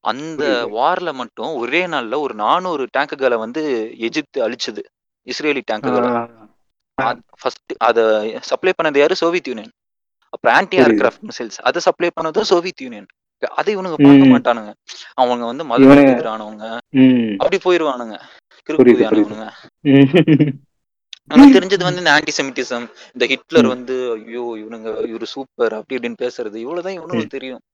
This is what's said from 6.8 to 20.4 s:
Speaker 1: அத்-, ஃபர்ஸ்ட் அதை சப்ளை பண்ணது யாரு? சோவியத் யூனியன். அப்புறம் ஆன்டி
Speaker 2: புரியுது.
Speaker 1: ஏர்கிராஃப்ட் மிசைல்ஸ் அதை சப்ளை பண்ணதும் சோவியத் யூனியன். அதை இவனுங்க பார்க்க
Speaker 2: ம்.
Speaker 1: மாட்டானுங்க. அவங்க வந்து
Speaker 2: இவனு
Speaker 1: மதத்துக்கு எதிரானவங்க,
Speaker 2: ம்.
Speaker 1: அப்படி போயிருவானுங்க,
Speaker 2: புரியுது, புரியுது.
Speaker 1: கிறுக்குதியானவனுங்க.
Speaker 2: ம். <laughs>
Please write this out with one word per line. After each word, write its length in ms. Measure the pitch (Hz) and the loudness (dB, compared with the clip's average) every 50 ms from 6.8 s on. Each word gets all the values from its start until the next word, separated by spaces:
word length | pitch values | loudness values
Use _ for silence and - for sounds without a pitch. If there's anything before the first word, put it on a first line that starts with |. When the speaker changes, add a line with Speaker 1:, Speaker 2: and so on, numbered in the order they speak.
| _ _ _ - 135 | _ _ _ -6 -4
Speaker 1:
அத்-, 180 | 120 120 - _ _ _ _ | -4 -4 -6 _ _ _ _
ஃபர்ஸ்ட் 320 | - 127 - - _ _ - - | -8 -8 -8 -8 _ _ -8 -2
அதை 580 | 113 113 117 113 113 110 110 107 107 113 110 127 | 0 0 2 2 2 2 2 0 -2 -6 -8 -10
சப்ளை 320 | - - 135 - - 185 185 - 165 | -8 -6 -6 -2 -2 -2 -2 0 -2
பண்ணது 160 | 156 143 139 | 0 2 2
யாரு? 160 | 143 160 185 | 2 2 2
சோவியத் 300 | - 165 170 170 180 - | 0 -2 -2 -2 -2 -6
யூனியன். 240 | 139 123 110 104 - _ _ _ _ _ _ _ _ _ _ _ _ | -6 -10 -10 -12 -18 _ _ _ _ _ _ _ _ _ _ _ _
அப்புறம் 260 | - - - 120 117 | -18 -2 0 2 4
ஆன்டி 220 | 139 196 175 - - | 4 2 2 2 2
Speaker 2:
புரியுது. 20 | |
Speaker 1:
ஏர்கிராஃப்ட் 480 | 131 120 113 104 - 117 - _ - 214 | 4 4 4 2 0 -2 -2 _ -18 -18
மிசைல்ஸ் 340 | - - 120 110 - - - | -12 -12 -12 -12 -12 -4 -4
அதை 180 | 127 139 175 | -2 -2 0
சப்ளை 300 | - 190 170 _ 175 175 - - | 0 0 0 _ -4 -4 -4 -4
பண்ணதும் 200 | - 160 156 196 | -8 -4 -4 -4
சோவியத் 400 | - - - 180 170 185 - - | 0 2 0 0 0 -4 -12 -12
யூனியன். 260 | 135 127 117 104 - _ _ _ _ _ _ _ - - - | -16 -16 -16 -16 -20 _ _ _ _ _ _ _ -10 -8 -6
அதை 220 | 143 147 - 214 | -4 -4 -2 -4
இவனுங்க 180 | 190 185 185 160 | -4 -4 -6 -2
பார்க்க 120 | 151 143 | 4 6
Speaker 2:
ம். 260 | 139 143 139 139 131 127 | 8 8 10 8 8 6
Speaker 1:
மாட்டானுங்க. 400 | 120 120 131 117 117 107 104 101 _ _ - - - - - _ | 4 4 0 -2 -2 -4 -14 -18 _ _ -20 -20 -20 -20 -16 _
அவங்க 300 | - 127 123 123 120 120 | 0 0 0 0 -2 -4
வந்து 200 | 117 120 143 165 | -8 -8 -8 -8
Speaker 2:
இவனு 60 | 156 | -4
Speaker 1:
மதத்துக்கு 460 | 117 127 135 135 139 143 143 135 127 120 | 4 6 8 8 10 8 8 6 4 2
எதிரானவங்க, 600 | 117 113 107 110 107 107 107 107 107 113 113 120 - _ | -2 -6 -6 -8 -10 -14 -14 -14 -14 -12 -12 -12 -14 _
Speaker 2:
ம். 440 | - 135 131 131 127 123 117 110 104 98 | 2 4 6 6 6 4 0 -2 -4 -2
Speaker 1:
அப்படி 200 | - - 185 190 - | -2 -2 -2 -2 0
போயிருவானுங்க, 540 | 185 180 170 160 151 131 123 120 113 104 - - - - - _ _ _ _ _ - | 0 0 0 0 -2 -4 -6 -10 -12 -12 -16 -18 -20 -20 -20 _ _ _ _ _ -8
Speaker 2:
புரியுது, 40 | 151 | 2
புரியுது. 0 | |
Speaker 1:
கிறுக்குதியானவனுங்க. 760 | 131 127 123 117 - 117 107 107 110 104 104 107 107 110 110 - - - - _ _ | 4 6 6 6 4 4 2 2 0 0 -2 -4 -12 -14 -16 -16 -20 -20 -20 _ _
Speaker 2:
ம். 240 | _ 147 135 139 139 131 - | _ 4 6 6 6 6 4
<laughs> 540 | 131 - - 156 139 | 2 4 4 4 4